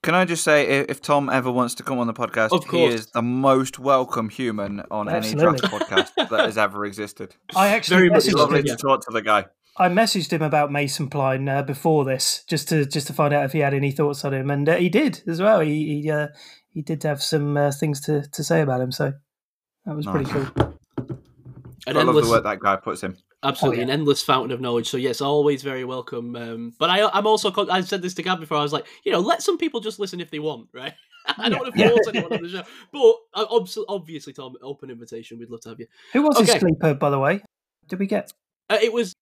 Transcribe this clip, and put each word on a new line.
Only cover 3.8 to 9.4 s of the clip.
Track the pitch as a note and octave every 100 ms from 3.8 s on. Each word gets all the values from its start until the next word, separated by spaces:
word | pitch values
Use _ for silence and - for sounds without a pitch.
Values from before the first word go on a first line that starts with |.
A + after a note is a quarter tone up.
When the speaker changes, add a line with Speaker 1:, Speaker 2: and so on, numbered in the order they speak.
| C3 C3+ B2+ - A2
Speaker 1:
human | - B2 G#2+ G2+ G2+ -
on | G#2+ G#2
any | E3 -
Speaker 3:
Absolutely. | F3+ E3 C#3+
Speaker 1:
draft | -
podcast | G#3 - F#2+ - - -
that | A2+ B2
has | G#2+
ever | G#2 G2+ G#2
existed. | G2 G#2 - G2 _
Speaker 3:
<laughs> | - F#3
I | G3+
actually | A3 - F3+
Speaker 2:
Very | F3+
much | F3
Speaker 3:
messaged | -
Speaker 2:
so, | F3+
Speaker 1:
Lovely | D3 C#3+
Speaker 3:
him. | C#3+
Speaker 1:
to |
Speaker 2:
yeah. | A#2
Speaker 1:
talk | C#3 C3 -
to |
the | A2
guy. | G#2+ G#2